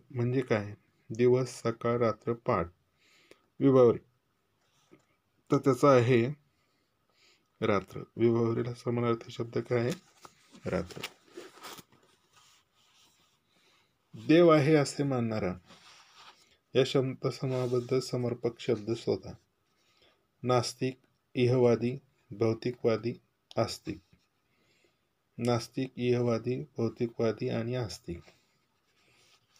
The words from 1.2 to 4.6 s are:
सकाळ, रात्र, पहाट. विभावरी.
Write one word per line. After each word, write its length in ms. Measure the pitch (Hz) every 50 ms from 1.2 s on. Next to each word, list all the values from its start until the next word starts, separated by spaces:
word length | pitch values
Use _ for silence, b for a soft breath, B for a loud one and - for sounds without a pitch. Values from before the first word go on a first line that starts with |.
| 123 123 123 127 131 127 - - -
सकाळ, 340 | 120 113 - - 120 120
रात्र, 360 | 120 120 110 104 - _ - 117
पहाट. 340 | 117 _ - 117 92 87 87 - _ _ _ b b b b b b b b b b b b b -
विभावरी. 400 | 135 139 131 131 123 117 104 - - _ _ _ _ _ _ _ _ _ _ _